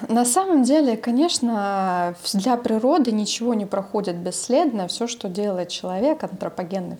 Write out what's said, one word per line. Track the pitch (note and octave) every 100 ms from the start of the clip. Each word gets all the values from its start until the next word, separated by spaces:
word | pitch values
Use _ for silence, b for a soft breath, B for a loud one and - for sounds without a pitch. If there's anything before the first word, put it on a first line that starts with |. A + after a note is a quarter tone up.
| -
на | A3+ A#3+
самом | F4+ F#4+ D#4+
деле, | A#3+ D4+ C#4 A3
конечно, | A#3+ A#3+ E4+ - A#3+ A3 G3+ G3 F#3+ F3+ F3 F3
вс-, | - G3+
для | A3+ A#3+
природы | B3 A3 B3 E4+ B3
ничего | A3 G#3 - A#3 A3+
не | G3
проходит | G3 G3 G#3+ G3+ F3
бесследно. | F3+ F3+ - B3+ E4+ A3 F3+
Всё, | - A#3
что | - G3+
делает | F3+ G#3 F#3 F3
человек, | - F#3 F#3 C4 D4+
антропогенный | F3 F#3 F3 - F3+ F#3+ F3 F3